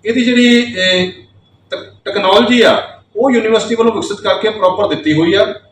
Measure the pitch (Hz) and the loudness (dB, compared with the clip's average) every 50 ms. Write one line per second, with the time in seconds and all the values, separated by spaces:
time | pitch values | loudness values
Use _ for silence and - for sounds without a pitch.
0 | _ 214 233 254 240 247 247 240 247 240 240 240 247 - - 185 185 185 185 180 | _ -2 -2 0 0 0 2 2 4 4 4 2 2 -2 -4 -4 -2 0 0 0
1 | 180 180 - - - _ _ _ _ _ _ _ _ _ - - - - - _ | -2 -4 -6 -16 -20 _ _ _ _ _ _ _ _ _ -14 -14 -14 -18 -20 _
2 | _ - - 202 196 185 202 214 240 - 247 240 214 170 - - - - - - | _ -8 -6 -2 0 2 4 4 4 2 2 4 4 2 2 0 -4 -8 -18 -20
3 | _ _ _ 208 247 277 240 226 220 220 226 214 - - 233 226 233 233 - - | _ _ _ -2 0 2 2 0 0 0 0 0 0 -2 -2 0 0 0 0 -2
4 | - - 202 - - 196 180 - - 214 214 214 185 180 175 208 202 165 151 - | -6 -8 -10 -6 -4 -4 -2 -2 -2 -4 -2 0 0 0 0 0 -2 -2 -4 -2
5 | - 156 151 156 165 170 196 196 - - - - _ _ | -2 0 0 2 2 2 2 2 0 0 -2 -12 _ _